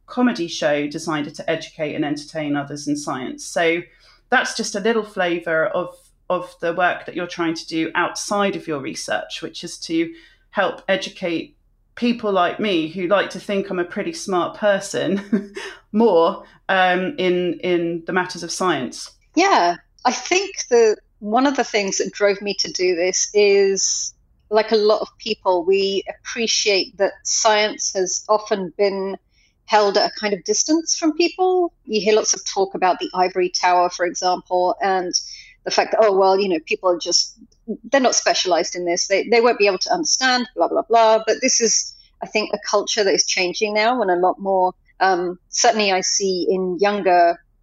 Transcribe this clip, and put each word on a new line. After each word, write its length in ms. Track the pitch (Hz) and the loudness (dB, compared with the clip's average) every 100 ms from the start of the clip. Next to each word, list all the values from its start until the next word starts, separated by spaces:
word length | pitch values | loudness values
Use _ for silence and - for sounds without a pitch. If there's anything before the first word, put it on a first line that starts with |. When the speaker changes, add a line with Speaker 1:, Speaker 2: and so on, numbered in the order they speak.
| - | -10
Speaker 1:
comedy 420 | - 247 220 170 | 0 0 0 -4
show 400 | - 160 147 147 | -2 0 0 -2
designed 460 | 160 170 151 147 | -6 -4 -4 -4
to 160 | - - | -8 -4
educate 460 | 160 - - 151 - | -4 -6 -8 -6 -4
and 80 | |
entertain 540 | 147 147 - 160 147 143 | -4 -4 -8 -6 -4 -4
others 300 | 139 147 147 | -4 -6 -4
in 100 | 147 | -4
science. 480 | 160 131 123 - - | -4 -6 -8 -10 -6
So 360 | - 165 170 175 _ _ _ - | 0 0 0 -4 _ _ _ -2
that's 260 | 262 247 - | 0 0 -4
just 200 | 220 208 | -6 -2
a 40 | |
little 240 | 208 226 | 0 0
flavour 640 | 208 - 180 175 170 160 151 | -2 -2 -2 -2 -2 0 0
of, 280 | 180 175 - _ _ - | -2 -6 -10 _ _ -4
of 260 | 180 180 - | -4 -4 -8
the 120 | 170 | -4
work 320 | 170 175 151 - | 0 0 0 -8
that 100 | - | -10
you're 120 | 175 | -8
trying 280 | - 165 165 | -4 -2 -2
to 120 | - | -4
do 240 | 160 160 - | -4 -2 -2
outside 600 | 170 - - 202 202 170 | -2 -4 -4 -2 -2 -4
of 120 | 160 | -6
your 120 | 147 | -8
research, 640 | 131 - - 101 - - | -8 -10 -6 -6 -6 -10
which 220 | 165 - | -12 -12
is 140 | 175 - | -14 -12
to 340 | - 165 165 - - _ _ | -4 -2 -2 -6 -20 _ _
help 300 | - 185 - - | -2 -2 -2 -2
educate 680 | 190 - - 180 165 - _ _ _ _ - | -2 -4 -8 -6 -4 -6 _ _ _ _ -4
people 360 | 240 233 214 | -2 0 0
like 280 | 190 175 - | 2 2 0
me 280 | 214 175 156 | -2 0 -2
who 200 | 175 175 | -4 0
like 220 | 196 - | 2 0
to 80 | 190 | -6
think 300 | - 196 190 | -4 -4 -2
I'm 100 | 185 | -4
a 40 | |
pretty 300 | 175 - 180 | -4 -6 -6
smart 420 | 165 - 185 160 - | -8 -4 -2 -2 0
person 960 | 208 196 - 139 143 196 - 202 - - - | 0 0 -2 -4 -2 -2 0 -4 -4 -12 -14
<laughs> 180 | - _ | -16 _
more, 520 | 208 233 170 165 226 - - - | 2 4 6 4 2 -8 -12 -2
um, 460 | 190 185 180 185 - | 2 4 2 -2 -2
in, 420 | 185 180 180 156 | 0 2 0 -2
in 440 | 185 175 170 170 165 | -2 0 0 -6 -4
the 80 | |
matters 300 | 180 175 170 | -2 -2 -6
of 80 | 170 | -8
science. 600 | - 185 151 120 - - _ _ - | -2 -2 0 -4 -10 -16 _ _ 2
Speaker 2:
Yeah, 400 | 392 311 175 339 _ _ 254 | 4 4 2 0 _ _ -4
I 60 | |
think 560 | 240 - 370 392 - - | -2 -2 -2 -2 -8 0
that 280 | 240 220 208 _ _ | 4 4 2 _ _
one 260 | 208 220 277 | -2 2 2
of 100 | 277 | 0
the 80 | |
things 340 | 233 220 196 - | 0 0 0 -2
that 160 | 190 | -4
drove 280 | - 202 196 | 0 2 2
me 120 | 208 190 | -2 -2
to 160 | - | -4
do 240 | - 185 170 | 0 0 2
this 340 | 180 185 - | 0 0 0
is, 800 | 208 208 196 196 190 - - - - _ _ - | 4 6 6 4 2 -2 -4 -6 -12 _ _ -2
like 200 | 214 214 | 0 2
a 60 | 226 | 2
lot 240 | 208 214 | 4 2
of 80 | - - | -2 -10
people, 480 | - 214 196 180 170 | -8 -4 0 0 2
we 380 | 196 196 196 - | 2 2 -2 -6
appreciate 880 | - - 247 226 - 220 196 - - | -10 -10 -4 -2 0 0 0 -2 -2
that 140 | 196 - | -2 -2
science 680 | - - 226 208 214 - - | -4 0 2 2 2 -2 -6
has 320 | 202 180 - - | -4 -4 -4 0
often 440 | 214 214 208 180 - | 0 0 -4 -4 0
been 400 | 202 196 190 196 _ _ _ _ - | 0 0 -6 -8 _ _ _ _ 0
held 320 | 214 208 196 | 2 4 2
at 120 | 170 | 0
a 100 | - | -2
kind 140 | 208 | -4
of 100 | 196 | -4
distance 540 | - 214 - 320 320 - | -2 -2 2 0 0 -2
from 160 | 330 | 0
people. 600 | 302 349 339 370 370 339 _ | 0 0 0 0 2 0 _
You 180 | - 214 | -4 -2
hear 140 | 196 427 | 2 2
lots 180 | 427 | 2
of 100 | - - | -2 -4
talk 280 | - 381 | -2 -2
about 240 | - 180 - | 0 0 0
the 120 | - | -2
ivory 360 | 185 185 180 180 | 0 0 0 -2
tower, 400 | - 180 180 175 | 0 2 4 2
for 160 | - 180 | 0 -4
example, 680 | 175 180 180 - 180 180 - | -2 -2 -2 -2 0 0 0
and 320 | 196 190 180 - - - - - - | -2 -2 -2 -4 -6 -16 -20 -14 -4
the 60 | |
fact 200 | 196 190 | 0 2
that, 80 | 214 | 4
oh, 140 | 220 190 | 4 6
well, 220 | 190 196 | 4 4
you 100 | 202 | 2
know, 100 | 160 - | -2 -2
people 240 | 214 185 | -2 0
are 80 | 175 | 0
just, 400 | 175 175 - - - _ - 208 - | 0 0 -2 -6 -20 _ -12 -12 0
they're 100 | 277 | 2
not 140 | 247 - | 2 2
specialized 600 | - 196 185 165 175 180 | 0 0 2 0 0 -4
in 100 | 175 | -2
this. 220 | 175 - | -2 0
They, 200 | 196 - | 0 2
they 140 | 233 | 4
won't 180 | 240 233 | 4 4
be 80 | 202 | 2
able 120 | 185 | 2
to 140 | - | 0
understand, 560 | 180 170 - 262 247 240 - | -2 0 0 2 0 -2 -2
blah, 120 | 165 | -2
blah, 160 | 160 | -2
blah. 400 | - 226 226 220 220 | 2 4 6 4 2
But 160 | 240 | 0
this 200 | 262 - | 0 2
is, 320 | 226 - - - _ - | 2 0 -4 -12 _ -16
I 40 | - | -6
think, 240 | 214 208 | -4 -2
a 60 | 202 - | -6 -2
culture 360 | 208 - - | -2 0 0
that 100 | 196 | 2
is 120 | 180 - | 2 0
changing 480 | - 180 170 214 | 0 -2 -2 -2
now, 280 | 214 220 254 | 0 2 2
and 80 | 196 | 0
a 60 | 175 | 2
lot 240 | 180 - | 2 0
more, 340 | 196 190 185 - _ - | 0 2 2 -2 _ -2
um, 400 | 190 180 180 180 _ | 0 2 -2 -6 _
certainly 420 | - 240 220 202 | 0 2 4 2
I 100 | 185 | 0
see 460 | 185 - 196 185 170 | 0 -2 0 0 0
in 280 | 185 185 175 | 0 0 0
younger 600 | 202 208 185 175 170 170 _ _ | 0 2 2 4 4 2 _ _